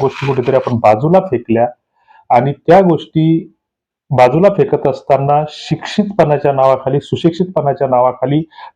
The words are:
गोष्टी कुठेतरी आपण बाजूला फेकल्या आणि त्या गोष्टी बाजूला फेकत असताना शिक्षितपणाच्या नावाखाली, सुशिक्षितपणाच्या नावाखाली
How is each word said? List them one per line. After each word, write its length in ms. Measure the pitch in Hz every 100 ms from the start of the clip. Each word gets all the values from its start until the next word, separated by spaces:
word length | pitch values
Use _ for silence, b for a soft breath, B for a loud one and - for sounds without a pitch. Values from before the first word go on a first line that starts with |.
गोष्टी 260 | 135 - 135
कुठेतरी 300 | 127 123 127
आपण 200 | - 117
बाजूला 440 | 107 110 151 185
फेकल्या 480 | 190 120 - 110 120 - _ b b b b
आणि 220 | 123 139
त्या 280 | 143 - 175
गोष्टी 760 | 185 151 - 160 160 160 - _ _ _ _ _ -
बाजूला 380 | 127 127 151 196
फेकत 400 | 202 139 143 143
असताना 560 | 131 - 135 139 147 151
शिक्षितपणाच्या 1040 | - - 156 - - 202 - 151 147 143
नावाखाली, 480 | 135 135 127 - 143
सुशिक्षितपणाच्या 880 | - - 170 165 185 160 143 135 135
नावाखाली 520 | 127 127 127 131 143 160 B B